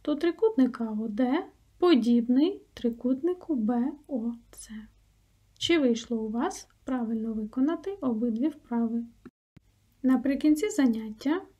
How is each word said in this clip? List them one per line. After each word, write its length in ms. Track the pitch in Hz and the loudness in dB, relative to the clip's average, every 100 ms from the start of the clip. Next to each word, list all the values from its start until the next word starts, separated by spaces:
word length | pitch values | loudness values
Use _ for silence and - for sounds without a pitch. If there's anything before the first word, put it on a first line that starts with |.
то 140 | - 294 | -4 -2
трикутник 680 | 339 339 440 440 254 - | -2 0 0 4 2 0
А 100 | 226 214 | -6 -4
О 60 | 226 | -4
Д 360 | 208 254 311 392 _ _ _ | -2 0 0 -4 _ _ _
подібний 840 | 359 240 220 240 233 247 339 403 - | 4 4 6 4 4 4 2 0 -12
трикутнику 840 | - 240 233 247 262 339 359 - 269 | -6 -4 -2 -2 0 -2 -4 -4 -2
Б 360 | 214 240 262 294 - | 0 0 -2 -6 -8
О 240 | 269 233 233 - | -6 -4 -8 -14
Ц. 200 | - - 220 214 _ _ _ _ _ _ _ | -20 -18 -18 -18 _ _ _ _ _ _ _
Чи 220 | - 339 | 0 2
вийшло 380 | 262 226 - 226 | 2 0 -2 -6
у 120 | 220 | -4
вас 380 | 233 302 - - _ - | -4 -4 -6 -16 _ -6
правильно 480 | 254 226 226 220 | -4 -4 -4 -4
виконати 640 | 220 214 262 285 330 381 392 | -6 -6 -2 0 -2 -6 -6
обидві 460 | 269 220 240 220 302 | -4 0 -2 0 -4
вправи? 560 | - - 233 233 233 233 - - - _ _ _ _ _ _ 254 | -4 -6 -2 -2 -4 -8 -14 -20 -20 _ _ _ _ _ _ 0
Наприкінці 640 | 254 277 277 302 302 427 | 2 0 2 2 2 2
заняття 720 | 415 262 220 220 214 269 349 - | 2 2 2 -6 -6 -2 -2 -6